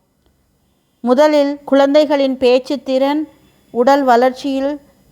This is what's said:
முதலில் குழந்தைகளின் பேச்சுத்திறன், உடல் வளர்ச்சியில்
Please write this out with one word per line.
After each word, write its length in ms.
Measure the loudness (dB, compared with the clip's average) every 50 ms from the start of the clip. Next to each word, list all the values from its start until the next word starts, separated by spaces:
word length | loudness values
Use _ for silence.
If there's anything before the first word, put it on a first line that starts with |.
| _ _ _ _ _ _ _ _ _ _ _ _ _ _ _ _ _ _ _ _
முதலில் 600 | -4 -2 0 2 2 2 2 2 0 0 -4 -8 -6
குழந்தைகளின் 720 | 0 2 2 2 4 4 2 2 2 0 -2 -2 -2 -2 -2
பேச்சுத்திறன், 840 | 0 0 0 0 0 -4 -8 -8 -6 -4 -2 -2 -2 -2 -2 -4 -6 -8 _ _ _ _ _ _ _ _
உடல் 340 | -4 -2 0 2 2 2 2
வளர்ச்சியில் 760 | 2 2 2 2 0 -2 -4 -8 -6 -6 -4 -4 -6 -6 -8 _ _ _ _ _ _